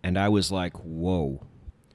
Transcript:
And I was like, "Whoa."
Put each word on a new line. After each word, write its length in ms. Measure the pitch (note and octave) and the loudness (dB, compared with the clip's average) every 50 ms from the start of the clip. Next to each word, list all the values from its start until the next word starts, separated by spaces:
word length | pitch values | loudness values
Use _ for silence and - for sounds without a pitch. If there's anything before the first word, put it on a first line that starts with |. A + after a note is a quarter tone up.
| - | 0
And 140 | F2+ F2+ | 0 2
I 100 | F#2+ G2 | 2 4
was 240 | G#2 G#2+ G2+ F2+ - | 4 4 4 2 2
like, 240 | G2 F#2 F2+ F2 - | -2 -2 -2 -4 -6
"Whoa." 640 | - - E2 D#2+ D#2+ E2+ F2+ F#2 F2 D2+ C#2 C#2 C2+ - - - - - - - _ _ _ | -10 -12 -10 -6 -4 0 0 2 2 0 -2 -4 -6 -12 -18 -20 -20 -20 -20 -20 _ _ _